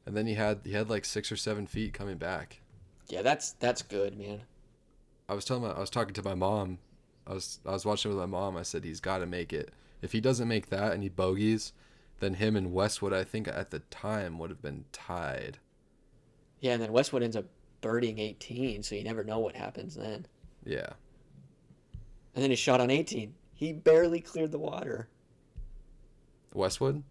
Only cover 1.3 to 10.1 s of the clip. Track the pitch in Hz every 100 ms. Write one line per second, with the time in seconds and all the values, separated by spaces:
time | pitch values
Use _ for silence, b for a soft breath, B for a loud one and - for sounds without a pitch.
1.3 | 107 - 104 98 113 107 - 101 87 82
2.3 | 90 - - - - - - - 90 113
3.3 | 147 - - 120 120 - 104 101 104 101
4.3 | 104 - - - _ _ _ _ _ -
5.3 | 101 - 123 113 73 98 123 104 98 98
6.3 | 92 95 104 95 90 - - _ _ -
7.3 | 95 - - - 95 104 101 107 98 90
8.3 | 92 98 90 82 82 80 78 92 95 87
9.3 | 87 85 76 - - b b 98